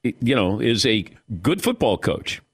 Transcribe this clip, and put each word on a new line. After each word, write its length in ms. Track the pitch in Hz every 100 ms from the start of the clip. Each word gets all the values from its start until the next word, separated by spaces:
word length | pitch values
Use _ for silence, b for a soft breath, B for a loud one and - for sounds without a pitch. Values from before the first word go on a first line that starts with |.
you 320 | 120 - 120
know, 240 | 131 92 104
is 260 | 117 113
a 200 | 120 110 85 - _ 92
good 200 | 104 196
football 360 | 240 240 117 95
coach. 440 | - - - - _